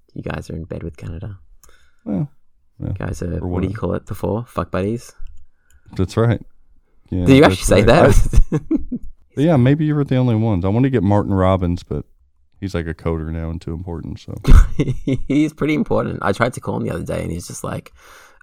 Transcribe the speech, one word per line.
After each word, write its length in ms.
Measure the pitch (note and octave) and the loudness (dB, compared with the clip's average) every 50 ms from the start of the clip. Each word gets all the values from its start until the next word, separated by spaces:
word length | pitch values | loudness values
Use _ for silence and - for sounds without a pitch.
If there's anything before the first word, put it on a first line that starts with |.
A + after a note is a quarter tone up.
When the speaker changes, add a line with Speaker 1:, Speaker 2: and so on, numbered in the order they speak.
| _ _ - | _ _ -16
Speaker 1:
you 80 | - - | -14 -12
guys 260 | - - - - - | -10 -10 -10 -10 -12
are 60 | - | -12
in 80 | E2 E2 | -12 -12
bed 200 | E2+ E2 D#2+ E2 | -12 -12 -12 -12
with 120 | E2 D#2+ | -12 -14
Canada. 440 | - G#2 G2 E2+ E2 A2 A2+ G2 - - - - - _ - - - _ _ _ _ - | -14 -14 -14 -14 -12 -14 -14 -16 -18 -20 -20 -20 -20 _ -20 -20 -20 _ _ _ _ -10
Speaker 2:
Well, 240 | A#3 G#3 F3+ D3+ C#3 _ _ - _ _ _ _ _ _ - | -8 -6 -6 -6 -6 _ _ -20 _ _ _ _ _ _ -12
yeah. 80 | E2 E2 | -10 -8
Speaker 1:
You 40 | F#2 | -8
guys 280 | F#2+ - F#2+ F#2+ - | -6 -8 -8 -8 -8
are, 180 | F2+ F2 E2+ E2 E2 | -8 -6 -6 -6 -6
Speaker 2:
Or 40 | F2+ | -6
Speaker 1:
what 160 | F2+ F#2 F#2+ | -4 -4 -4
do 40 | F#2 | -6
you 40 | |
Speaker 2:
whatever. 80 | G2+ - | -6 -6
Speaker 1:
call 140 | F#2+ F2+ F#2 | -6 -6 -6
it 100 | F#2 - | -6 -8
before? 400 | - G2 - - F#2 F#2+ A2+ A#2+ | -10 -10 -6 -4 -4 -4 -4 -6
Fuck 260 | - - - F2+ - | -8 -8 -8 -6 -6
buddies? 400 | - F2+ F#2+ G#2 A#2 A#2+ - - - - - - - - - - - _ _ _ _ _ _ - - - | -4 -4 -4 -4 -4 -6 -10 -14 -12 -10 -10 -10 -10 -12 -18 -18 -20 _ _ _ _ _ _ -10 -4 -4
Speaker 2:
That's 180 | F#2 F2+ - | -4 -2 0
right. 240 | A2 A2+ A#2+ G#2+ - - - - - - _ - - _ _ _ _ _ - | 0 0 0 0 -2 -6 -12 -20 -20 -20 _ -20 -20 _ _ _ _ _ -8
Yeah, 160 | F#2 F#2 F2+ | -4 0 4
Speaker 1:
Did 100 | F2+ C3+ | 6 8
you 60 | C3+ | 8
Speaker 2:
that's 120 | D#3 F3+ F#3 | 8 6 4
Speaker 1:
actually 100 | - - | 2 0
say 180 | - F#2+ F#2+ G#2+ | 2 4 4 6
Speaker 2:
right. 300 | A2+ A#2+ - A#2+ A2 G#2 | 6 6 6 6 6 8
Speaker 1:
that? 260 | - - - - - - - - | 6 6 6 8 6 6 6 4
Speaker 2:
I, 40 | D3 | -4
<laughs> 800 | - - D#4+ - - - B3+ - - - - - - _ - | -2 -2 -4 -2 -2 -4 -8 -8 -10 -10 -14 -14 -18 _ -4
but 80 | B2+ C#3+ | 0 2
yeah, 140 | F3 E3 B2+ | 4 4 4
maybe 280 | A#2+ C3 D3 D#3 D#3 | 4 4 2 2 0
you 100 | D3+ D3 | 0 0
were 80 | D3 C#3 | -2 -2
the 140 | C#3 C3+ B2+ | 0 0 0
only 180 | B2+ B2 A2+ | 0 2 0
ones. 280 | G#2+ A2+ A2+ G#2 F2 F2 | 0 0 0 0 0 0
I 40 | F#2+ | 0
wanted 200 | G#2 A#2 C3+ C3+ | 0 0 0 2
to 40 | |
get 100 | C3+ A2+ | 0 0
Martin 320 | E2+ G2+ G2+ G#2 G2 G2+ G2+ | 2 2 2 2 2 2 0
Robbins, 480 | F#2+ F#2 F#2 F#2+ F#2 F#2 F2 F2 F2 | 2 2 2 2 2 0 -2 -4 -4
but 240 | - - - D2 - _ _ _ _ _ _ _ _ _ _ - | -6 -8 -8 -8 -8 _ _ _ _ _ _ _ _ _ _ -12
he's, 160 | G2 F#2+ - | -10 -8 -6
like, 100 | E2+ E2 | -6 -6
a 80 | E2 D#2 | -6 -8
coder 380 | - - E2+ E2 D#2+ D#2 D#2+ | -8 -6 -6 -4 -4 -6 -6
now 180 | E2 E2 E2 E2 | -8 -8 -8 -8
and 100 | E2 E2 | -8 -10
too 140 | - - E2 | -10 -10 -10
important. 460 | E2 F2 F2+ E2+ D#2 - - - - | -10 -10 -10 -12 -12 -10 -12 -14 -14
So 160 | - - - - - - - - - - - - | -14 -14 -14 -2 6 8 10 10 10 8 4 -2
Speaker 1:
<laughs> 160 | C3+ C3+ B2+ - - D3 C3 - - - | -2 -2 -4 -4 -4 -2 -2 -2 -2 -2
He's 260 | C3+ D3 D#3 D3+ D3+ | 0 0 0 -2 -2
pretty 200 | - C#3+ D3+ D#3 | -4 -4 -2 -2
important. 460 | - - - A2 G#2+ A2+ G#2 F2 E2+ | -2 -2 0 -2 -2 -2 -2 -6 -4
I 120 | - G2 G2 | -4 -4 -2
tried 200 | - A#2+ B2 - | -2 -2 -4 -4
to 60 | - | -6
call 160 | - - G#2 A2+ | -8 -8 -6 -6
him 60 | A2+ | -6
the 80 | G#2+ - | -6 -6
other 100 | F2 - | -8 -8
day, 200 | - E2+ E2+ E2+ | -6 -6 -6 -6
and 80 | E2+ | -6
he's 160 | E2 F2 - - | -8 -10 -10 -12
just 160 | A#2+ - - | -14 -12 -10
like, 280 | - - - - - - - - - - - - - _ _ | -10 -10 -10 -12 -16 -20 -20 -20 -20 -20 -20 -20 -20 _ _